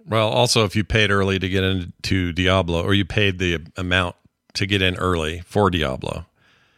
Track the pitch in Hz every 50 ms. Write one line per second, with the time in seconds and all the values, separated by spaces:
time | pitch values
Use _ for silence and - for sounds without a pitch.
0 | _ - 107 113 107 107 131 123 123 117 - 117 110 95 - 107 92 - - 113
1 | 107 98 101 101 95 98 98 92 92 92 95 95 95 95 95 92 87 87 - _
2 | - - 101 95 90 87 80 90 90 90 95 95 90 85 85 82 90 98 98 101
3 | 95 - - 107 104 98 92 90 92 87 85 78 80 80 - - 92 90 90 92
4 | 90 87 - _ _ _ _ _ _ _ - - 104 95 104 98 92 92 90 82
5 | 90 92 90 82 78 78 82 85 87 - - 104 104 92 87 82 76 67 65 62
6 | - 50 50 85 85 - _ _ _ _ _ _ _ _ _